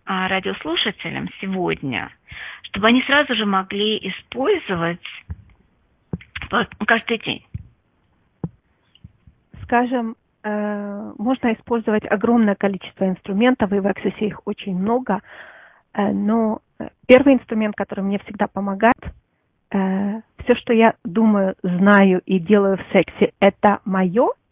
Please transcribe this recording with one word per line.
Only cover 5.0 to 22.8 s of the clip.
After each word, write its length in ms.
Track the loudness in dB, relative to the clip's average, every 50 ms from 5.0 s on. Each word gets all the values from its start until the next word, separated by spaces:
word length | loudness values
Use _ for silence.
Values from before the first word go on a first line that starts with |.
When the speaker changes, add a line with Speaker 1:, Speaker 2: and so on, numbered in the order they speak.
| -10 -16 -20 -18 -16 -16 -16 -18 -18 _ _ _ _ _ _ _ _ _ _ _ _ _ -12 -12 -12 -14 -16 -14 -10 -4 -2
Speaker 1:
вот 160 | -2 -2 -2 -6 -4 0
каждый 320 | 0 0 0 0 -2 -6 -6
день? 260 | -6 -8 -10 -10 -10 _ -16 -16 -16 -18 _ _ _ _ _ _ _ _ _ _ _ _ _ _ -12 -12 -12 _ _ _ _ _ _ _ _ _ -20 -20 _ _ _ _ _ _ _ _ -20 -18 -6
Speaker 2:
Скажем, 500 | -2 0 0 0 0 -2 -4 -4 -6 -8 -12 _ _ _ _ -8
э, 680 | -6 -4 -4 -4 -4 -4 -6 -6 -8 -10 -10 -12 -12 -10 -6
можно 340 | -2 -2 -2 0 0 -2 -2
использовать 500 | -2 _ -4 -4 -2 0 0 0 -2 0 -2
огромное 460 | -2 0 2 2 4 4 4 4 2
количество 540 | 0 0 -2 -2 -4 -8 -14 -6 -2 -2 -2
инструментов, 640 | -2 -4 -6 -4 0 2 2 2 2 2 0 0 0
и 80 | 0
в 60 | 0
Access 300 | 0 -2 -2 -4 -6 -4 -4
их 200 | -4 -6 -6 -6 -8
очень 320 | -10 -10 -8 -8 -6 -4
много, 440 | -4 -2 0 -2 -2 0 -2 -4 -4 -6 -10 -18 -20 -20 -20 -20 -20 -20 -20 _ _ _ _ -4
э, 180 | -2 -2 0 0
но, 480 | 0 0 0 0 0 0 0 -2 -6 -10 _ _ -16
э, 120 | -16 -16 -16 _ _ 6
первый 260 | 6 8 8 6 4
инструмент, 400 | 4 2 -2 -4 -2 -2 -2 -4
который 300 | -6 -8 -8 -6 -6 -4
мне 160 | -2 -4 -4
всегда 260 | -6 -8 -6 -4 -4
помогает, 480 | -4 -4 -4 -6 -4 -2 2 2 2 2 2 -2 -10 -16 _ _ _ _ _ _ _ _ _ _ _ -2
э, 480 | 0 0 0 0 -2 -2 -4 -6 -8 -10 _ _ -4 0
все, 120 | 0 0
что 180 | 0 0 0 2
я 220 | 4 4 4 2 0 -6
думаю, 520 | -4 0 2 4 4 4 4 2 0 -2 -4 -4
знаю 580 | -2 0 4 6 6 8 8 8 6 4 2 2
и 120 | 0 -2 -2
делаю 380 | 2 2 4 4 4 2 0
в 160 | -2